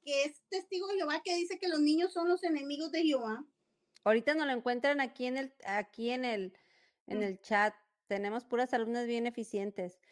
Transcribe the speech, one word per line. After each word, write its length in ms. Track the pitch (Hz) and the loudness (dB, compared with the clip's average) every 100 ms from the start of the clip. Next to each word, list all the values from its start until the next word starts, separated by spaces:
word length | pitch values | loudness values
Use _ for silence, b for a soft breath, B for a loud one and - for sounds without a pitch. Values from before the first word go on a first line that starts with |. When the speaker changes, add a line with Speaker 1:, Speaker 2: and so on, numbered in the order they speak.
Speaker 1:
que 180 | 285 277 | -2 0
es 200 | 294 - - | 0 -4 -8
testigo 380 | 370 359 359 392 | -6 -4 -4 -2
de 80 | |
Jehová, 280 | 392 302 320 | -2 0 -2
que 100 | 370 | 0
dice 240 | 349 349 370 | -2 -2 -4
que 80 | 359 | 0
los 120 | 311 | 2
niños 320 | 294 311 349 | 4 4 2
son 160 | 349 349 | 0 2
los 160 | 349 | 2
enemigos 480 | 349 294 277 285 320 | 0 -2 -4 -6 -2
de 100 | 320 | 0
Jehová. 420 | 320 262 226 233 294 _ _ _ _ _ | 2 2 0 -6 -10 _ _ _ _ _
Speaker 2:
Ahorita 300 | 214 226 190 | 2 4 4
nos 120 | 311 285 | 2 0
lo 60 | |
encuentran 480 | 240 247 247 285 285 | 0 -2 0 2 2
aquí 260 | 262 - 247 | -2 -4 -4
en 100 | 262 | -4
el, 140 | 269 _ | -6 _
aquí 460 | 196 202 196 - 233 | -6 -4 -4 -6 -4
en 140 | 254 | -2
el, 320 | 247 214 185 - b b b b - | -2 -2 -6 -10 b b b b -6
en 100 | 214 | -2
Speaker 1:
Mm. 40 | |
Speaker 2:
el 160 | 202 185 | -2 -4
chat. 340 | - 208 214 - _ _ - | 0 2 2 0 _ _ -6
Tenemos 380 | 202 202 226 | -2 -2 -4
puras 280 | 247 240 247 | -2 0 2
alumnas 360 | 240 226 240 240 | 2 0 -2 -2
bien 180 | 233 240 | 0 -2
eficientes. 720 | 233 208 202 202 196 180 - _ | -4 -4 -4 -4 -4 -6 -8 _